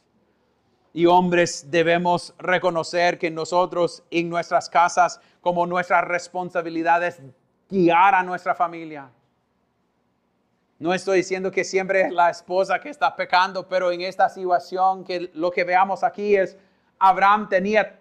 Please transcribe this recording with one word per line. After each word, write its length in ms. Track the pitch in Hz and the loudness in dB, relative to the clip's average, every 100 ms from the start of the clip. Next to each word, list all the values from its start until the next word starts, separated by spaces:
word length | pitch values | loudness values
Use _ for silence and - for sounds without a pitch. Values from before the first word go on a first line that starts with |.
| _ _ _ _ _ _ _ _ _ | _ _ _ _ _ _ _ _ _
Y 100 | 156 | 0
hombres, 640 | 170 180 180 175 170 - 143 | 4 4 4 2 0 -2 -4
debemos 640 | 170 165 170 175 175 - - | 0 2 0 0 -2 -4 -10
reconocer 800 | 151 180 175 165 156 180 175 170 | -2 0 0 -2 -4 0 0 0
que 120 | 170 | -4
nosotros 720 | 160 156 180 180 170 170 - - | -6 -2 0 0 0 -4 -4 -8
en 200 | 170 170 | -6 -4
nuestras 400 | 170 165 175 - | -4 -2 -2 0
casas, 500 | 175 170 - 165 - _ _ | 0 2 2 0 -2 _ _
como 240 | 175 180 175 | -4 -2 -2
nuestra 340 | 180 180 180 | -2 0 0
responsabilidad 1040 | 170 175 - 185 180 180 170 165 165 170 | 0 -4 -6 -10 -8 -6 -6 -4 0 0
es 160 | 175 170 135 _ _ _ - | 0 -8 -20 _ _ _ -8
guiar 460 | 190 170 170 196 | 0 2 4 4
a 80 | 190 | 4
nuestra 320 | 185 180 190 | 0 -6 -4
familia. 560 | 170 175 170 160 151 135 _ _ _ _ _ _ _ _ _ _ _ _ _ _ _ _ - | -2 -4 -6 -14 -16 -18 _ _ _ _ _ _ _ _ _ _ _ _ _ _ _ _ -8
No 140 | 151 | -4
estoy 240 | 185 185 190 | -4 0 0
diciendo 320 | - 185 190 | 0 -4 -4
que 120 | 185 | -4
siempre 380 | 175 185 190 190 | -2 -2 0 0
es 100 | 185 | 2
la 200 | 175 175 | 2 2
esposa 500 | 160 - 180 190 180 | 0 -4 -2 0 -2
que 80 | 294 | -6
está 260 | 294 170 | -2 -2
pecando, 540 | - 185 180 190 185 - | -2 0 2 2 -2 -4
pero 240 | 185 180 | -2 -2
en 80 | 175 | -4
esta 300 | 185 190 190 | -4 0 0
situación 760 | 190 185 175 - 185 190 190 | 0 -2 -2 -2 -2 -2 -2
que 260 | 180 180 175 | -6 -8 -8
lo 160 | 151 175 | -4 -4
que 120 | 180 | -2
veamos 400 | 175 180 196 185 | 0 2 2 0
aquí 320 | - - 208 | -4 -2 0
es, 220 | 196 180 - _ _ _ - | 2 0 -4 _ _ _ 0
Abraham 520 | 190 185 196 208 208 | 2 4 4 4 2
tenía 500 | 190 190 214 196 - | -2 2 0 0 -4